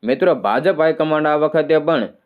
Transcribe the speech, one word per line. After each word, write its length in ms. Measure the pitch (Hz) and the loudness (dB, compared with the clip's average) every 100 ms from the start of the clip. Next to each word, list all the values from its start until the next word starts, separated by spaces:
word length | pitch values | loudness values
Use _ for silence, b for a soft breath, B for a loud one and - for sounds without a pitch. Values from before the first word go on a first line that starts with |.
મિત્રો, 320 | 110 135 180 143 | -4 0 2 0
ભાજપ 440 | 101 113 160 160 | 0 0 0 0
હાઈકમાન્ડ 480 | 160 160 156 156 151 | 0 0 -2 0 0
આ 80 | 151 | 0
વખતે 420 | 151 160 147 156 | 0 0 2 0
પણ 300 | 151 156 101 - | 2 -2 -2 -10